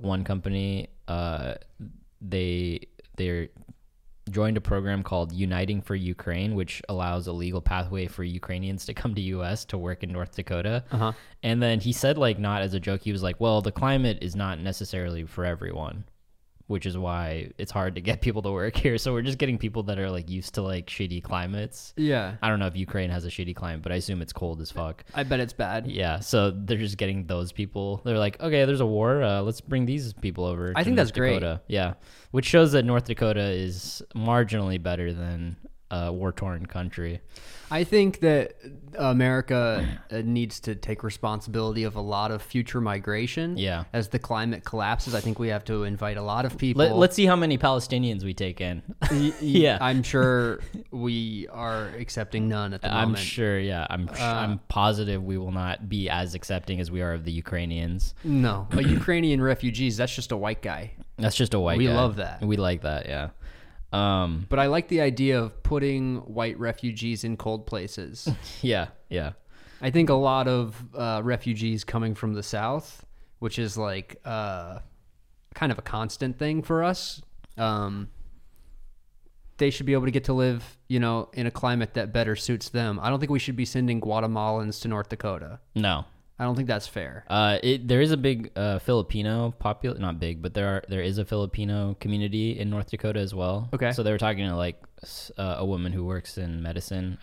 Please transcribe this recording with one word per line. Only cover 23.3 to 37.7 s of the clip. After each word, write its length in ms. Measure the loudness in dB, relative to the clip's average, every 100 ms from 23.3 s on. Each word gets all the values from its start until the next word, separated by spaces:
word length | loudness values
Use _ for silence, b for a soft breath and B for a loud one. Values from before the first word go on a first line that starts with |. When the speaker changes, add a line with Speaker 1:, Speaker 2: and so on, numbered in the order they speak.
| -6 -6 -6
Speaker 1:
climate, 260 | -6 -6
but 100 | -4
I 40 | -4
assume 260 | -2 -4
it's 120 | -4
cold 280 | -6 -6 -6
as 80 | -8
fuck. 360 | -6 -6 -8 -10 -6
Speaker 2:
I 80 |
bet 160 | -2 0
it's 140 | -2
bad. 340 | -2 -4 -2 -4
Speaker 1:
Yeah. 320 | -2 0 0
So 320 | 2 4 4
they're 260 | 2 -2 0
just 200 | 0 0
getting 280 | 0 0 -2
those 260 | -2 -2
people. 480 | -4 -6 -4 -4 -2
They're 160 | 0 2
like, 200 | 2 0
"Okay, 240 | 2 4 6
there's 160 | 6
a 40 | 4
war. 380 | 4 4 4
Uh, 180 | 4 2
let's 200 | 0 -2
bring 240 | -2 0 2
these 260 | 0 -4
people 320 | -4 -4 -2 -2
over 260 | 0 0 0
Speaker 2:
I 60 |
Speaker 1:
to 20 |
Speaker 2:
think 140 | 4 4
Speaker 1:
North 100 | 4
Speaker 2:
that's 100 | 4
great. 220 | 2 4
Speaker 1:
Dakota." 220 | 0 -4 -2
Yeah. 260 | 0 0 -2 B B B
Which 140 | -2 6
shows 280 | 8 8
that 100 | 6 4
North 200 | 2 2
Dakota 360 | 0 2 2 2
is 540 | 0 -2 -4 -8 -12 -10 -4
marginally 640 | 2 4 4 2 0 0
better 300 | -2 -2 -2
than 420 | -2 -4 -4 -6 -8 -14 -18 -8
a 240 | -4 -2
war-torn 540 | -2 -2 -2 -4 -4 -6
country. 540 | -6 -6 -4 -6 -6 -10 B B B B